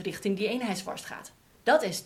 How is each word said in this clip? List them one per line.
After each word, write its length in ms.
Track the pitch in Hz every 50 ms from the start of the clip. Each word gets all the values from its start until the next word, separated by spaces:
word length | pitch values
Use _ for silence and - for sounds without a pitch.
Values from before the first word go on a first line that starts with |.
richting 340 | - 185 160 - - 202 196
die 120 | 190 214 202
eenheidsworst 560 | 240 254 247 214 185 - - 175 - - -
gaat. 280 | - - - - - - _ _ _ _ _
Dat 200 | - 226 294 311
is, 220 | 247 185 165 - -